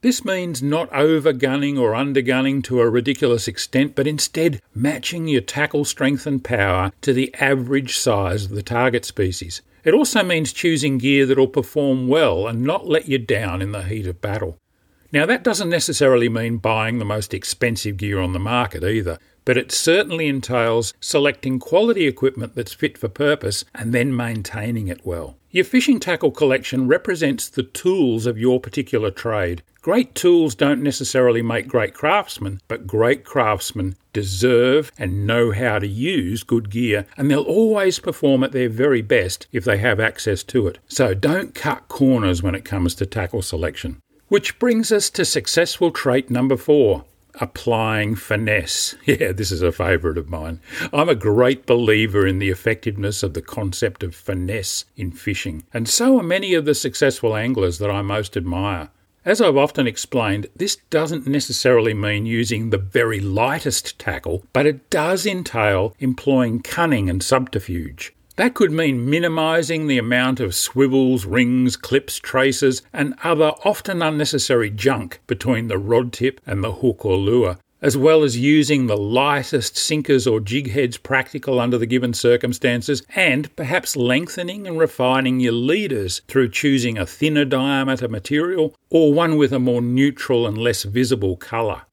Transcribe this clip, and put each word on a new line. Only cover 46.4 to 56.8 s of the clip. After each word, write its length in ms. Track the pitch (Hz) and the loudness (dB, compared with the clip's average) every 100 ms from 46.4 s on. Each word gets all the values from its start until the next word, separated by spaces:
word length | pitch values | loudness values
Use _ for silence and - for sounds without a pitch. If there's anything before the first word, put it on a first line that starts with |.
| 131 127 | 2 0
four, 480 | - 147 117 92 - _ _ | 4 6 6 2 -4 _ _
applying 800 | - 113 - - 113 110 107 104 | -10 -8 -6 -2 0 0 0 -2
finesse. 800 | 107 - 107 110 104 80 - - - | -4 -2 -2 2 0 0 -4 -6 -4
<laughs> 40 | |
Yeah, 280 | - 123 - | 0 2 2
this 200 | 92 101 | -2 -4
is 80 | 87 | 0
a 100 | 87 | 0
favourite 460 | - 87 90 82 80 | 0 0 0 0 -4
of 140 | 73 | -6
mine. 300 | 82 80 82 - - 170 | -8 -8 -12 -14 -10 -4
I'm 200 | 143 165 | 0 2
a 40 | |
great 520 | 127 101 104 123 135 - | 2 2 4 4 2 2
believer 600 | 120 117 107 107 101 95 | 2 4 4 4 2 2
in 120 | 95 | 2
the 100 | 98 | -2
effectiveness 720 | 90 - 110 - 101 101 101 | -2 -2 -2 -4 -4 -4 -4
of 120 | 95 | -4
the 80 | 78 | -6
concept 600 | - - 98 - 110 - | -10 -8 -6 -4 -4 -4
of 120 | 90 | -10
finesse 720 | - - 95 90 107 92 - - - | -10 -8 -6 -4 -6 -6 -8 -10 -10
in 160 | 92 | -10
fishing, 520 | 87 - 98 - 78 - | -8 -8 -6 -8 -10 -10
and 120 | 117 113 | -8 -2
so 320 | - 240 262 | 2 4 4
are 40 | |
many 320 | 170 185 196 | 4 -2 2
of 100 | 170 | 0
the 100 | 151 | 2
successful 600 | 143 | 0